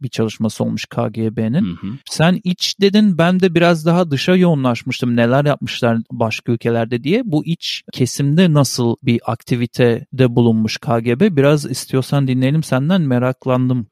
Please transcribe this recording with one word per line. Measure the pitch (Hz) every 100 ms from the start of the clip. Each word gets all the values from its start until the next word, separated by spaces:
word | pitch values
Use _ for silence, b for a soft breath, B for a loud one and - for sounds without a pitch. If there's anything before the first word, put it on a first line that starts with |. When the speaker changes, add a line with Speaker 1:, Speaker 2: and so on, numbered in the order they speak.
Speaker 1:
bir | 127
çalışması | - 110 - 110 -
olmuş | 113 110
K | - - 117
G | 110 113
B'nin. | 113 110 147
Speaker 2:
Hı | 196 85 98
hı. | 127
Speaker 1:
Sen | - - 165 180
iç | 180 180 - -
dedin, | 196 208 208 160
ben | 170 185
de | 185
biraz | 165 170 165
daha | 160 175 175
dışa | 135 -
yoğunlaşmıştım. | 185 175 147 131 117 127 - 127
Neler | 120 117 135
yapmışlar | 147 135 120 - 120 117 -
başka | 120 110 - -
ülkelerde | 117 120 117 113 120
diye. | 139 220
Bu | 233 151
iç | 156 170 - - -
kesimde | - 127 - 139 160 180
nasıl | 147 131 - 120 110
bir | 127 117
aktivitede | - 117 - 120 120 - 120 117 - 127 127
bulunmuş | 120 117 110 110 -
K | - 117
G | 117 123
B? | 214 139
Biraz | 139 151 143
istiyorsan | 131 - 131 - 143 131
dinleyelim | 127 131 156
senden, | - 131 147 190
meraklandım. | 143 123 127 - 131 127 127 123 107